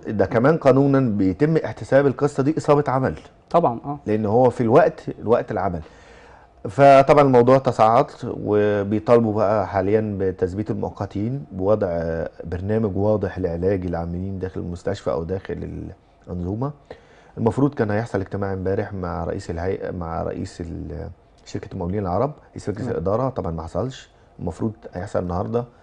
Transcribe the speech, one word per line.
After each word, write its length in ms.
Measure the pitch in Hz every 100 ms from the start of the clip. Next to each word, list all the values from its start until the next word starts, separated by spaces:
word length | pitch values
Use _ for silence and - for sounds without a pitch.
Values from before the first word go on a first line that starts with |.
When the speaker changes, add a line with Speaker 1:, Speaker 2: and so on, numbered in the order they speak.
| -
Speaker 1:
ده 180 | 107 95
كمان 300 | 117 131 165
قانونا 440 | 139 131 139 139
بيتم 560 | 131 104 95 92 151 160
احتساب 500 | - - 113 135 143
القصة 360 | 123 143 -
دي 120 | 135 156
إصابة 260 | - 147 143
عمل. 260 | 127 131 78 - _ _
Speaker 2:
طبعا، 280 | 170 160 113
آه. 140 | 139 143 -
Speaker 1:
لأن 200 | 107 107
هو 240 | 113 127
في 100 | 117
الوقت، 460 | 117 127 - - - -
وقت 260 | 101 120 131
العمل. 300 | 104 95 87 80 - - - - - - _ 123
فطبعا 540 | 120 139 135 139 147
الموضوع 360 | 139 127 120 131
تصاعد 480 | 127 117 110 120 143 -
وبيطالبوا 1080 | 120 - 107 104 104 104 98 107 107 120 113
بقى 320 | 104 101 107 90
حاليا 500 | 98 95 110 110 98
بتثبيت 500 | 95 90 92 95 107
المؤقتين 720 | 101 87 87 101 95 107 139 -
بوضع 720 | 92 92 107 98 85 82 82 76 -
برنامج 520 | 82 87 95 110 110 92
واضح 420 | 104 107 95 95
لعلاج 480 | 90 85 92 98 90
العاملين 520 | 82 85 87 95 95
داخل 220 | 92 95
المستشفى 500 | 90 87 - 98 -
أو 140 | 57
داخل 440 | 82 92 - 85 82 80 80 85 _ _ -
الأنظومة. 440 | 90 87 104 135 143 - - _ - _ -
المفروض 360 | 110 107 143
كان 160 | - 110
هيحصل 300 | 104 113 98
اجتماع 320 | 95 98 98
امبارح 400 | 95 92 101 104
مع 320 | 98 90 85
رئيس 260 | 85 82 -
الهيئة، 400 | 82 90 98 -
مع 320 | 95 82 82
رئيس 380 | 85 - 95 -
ال-، 480 | 85 80 80 80 82 87 _ _ -
شركة 260 | 104 -
المقاولين 300 | 98 87 101
العرب، 300 | 95 92 135 147 _
رئيس 180 | - -
مجلس 120 | 90
Speaker 2:
تمام. 100 | 123
Speaker 1:
الإدارة، 360 | 73 87 110 131
طبعا 240 | - 90
ما 100 | 82
حصلش. 480 | 82 85 120 131 - _ _ -
المفروض 320 | 92 90 113 104 -
هيحصل 240 | 87 98 98
النهاردة 460 | 90 87 110 117 127 _